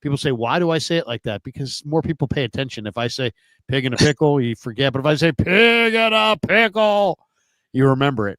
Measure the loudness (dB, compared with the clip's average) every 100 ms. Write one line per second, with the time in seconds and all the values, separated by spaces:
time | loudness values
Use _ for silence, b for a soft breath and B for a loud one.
0 | -4 -2 -2 -2 0 0 0 0 0 -4
1 | -2 -6 -6 -8 -10 -10 -10 -10 -4 -2
2 | -2 -4 -2 -2 -4 -4 -8 -8 -10 -4
3 | -6 -4 -6 -6 _ _ _ -2 -2 2
4 | 2 2 2 2 0 -4 -8 -2 -2 0
5 | 0 2 0 0 0 4 4 4 2 2
6 | 2 2 2 0 0 2 2 2 2 2
7 | 0 -2 _ _ _ _ _ 2 4 4
8 | 2 0 -4